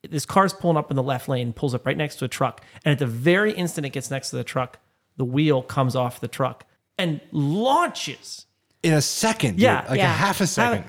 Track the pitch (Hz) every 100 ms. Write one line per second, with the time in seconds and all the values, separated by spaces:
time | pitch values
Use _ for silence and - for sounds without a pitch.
0 | - 156 - 196 190 - 175 156 143 139
1 | 127 127 - 131 120 110 143 123 127 143
2 | 147 - 127 - 131 - - - 156 139
3 | 131 117 143 185 214 196 175 170 139 139
4 | - 135 - 127 120 131 127 - _ _
5 | _ - 123 135 156 135 127 - 131 127
6 | 123 - 113 - 127 120 - _ _ -
7 | 180 147 - 156 143 180 247 294 339 -
8 | - - - - - _ _ _ 170 156
9 | - - 220 220 135 170 240 147 - 131
10 | 180 165 196 - 190 - 240 220